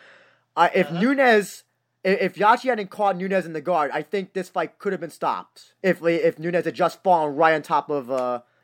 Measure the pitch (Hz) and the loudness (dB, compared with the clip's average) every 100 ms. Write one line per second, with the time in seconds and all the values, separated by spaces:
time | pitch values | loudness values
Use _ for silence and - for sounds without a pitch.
0 | - - _ _ _ - 170 - 180 170 | -20 -20 _ _ _ 2 2 4 0 0
1 | 240 277 254 214 190 - _ _ _ _ | 0 4 4 4 2 -10 _ _ _ _
2 | 185 196 185 160 208 240 254 226 190 - | -2 0 0 2 4 4 2 -4 -4 -2
3 | 202 180 190 190 165 156 147 175 143 147 | -2 -2 -2 -2 -2 -6 -2 0 0 -4
4 | 151 202 190 190 180 185 160 - 202 185 | -6 -8 -6 -8 -8 -6 -6 -6 -8 -6
5 | 160 - 160 95 92 - - _ 190 175 | -8 -6 -4 -4 -8 -20 -20 _ -2 0
6 | 165 170 160 156 165 175 160 120 170 - | 0 2 0 0 -2 -2 -2 -2 -2 0
7 | 196 175 151 139 160 156 147 156 - 147 | 2 2 2 2 2 2 0 -2 0 -6
8 | 123 131 123 120 - _ | -4 -4 -2 -4 -8 _